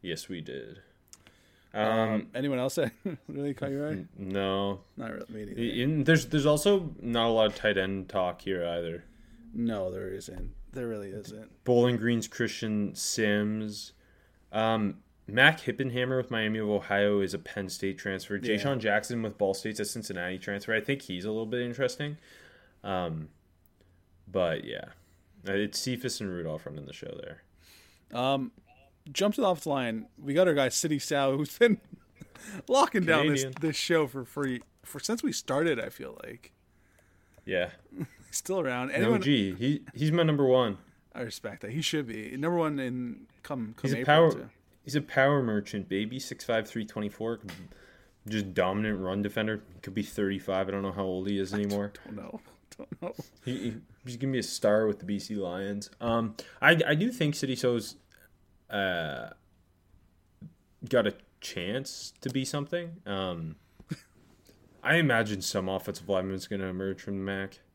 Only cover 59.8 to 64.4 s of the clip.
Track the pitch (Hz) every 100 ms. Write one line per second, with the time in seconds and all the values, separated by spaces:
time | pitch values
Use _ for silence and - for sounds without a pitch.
59.8 | _ - _ _ _ _ - _ _ _
60.8 | 117 123 104 - - _ - - 90 120
61.8 | 139 - - - - 131 131 147 143 175
62.8 | 170 165 - 98 95 87 80 80 _ _
63.8 | - - - _ _ _